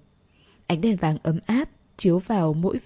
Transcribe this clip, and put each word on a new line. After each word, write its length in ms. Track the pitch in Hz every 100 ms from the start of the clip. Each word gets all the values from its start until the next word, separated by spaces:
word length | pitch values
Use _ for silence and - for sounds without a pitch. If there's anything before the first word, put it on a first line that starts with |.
| _ _ _ _ _ _ -
Ánh 140 | 160
đèn 160 | 226 185
vàng 220 | 160 151
ấm 160 | - 165 -
áp 240 | 240 320 - _ -
chiếu 220 | 180 175
vào 340 | 185 214 160
mỗi 260 | 156 185 -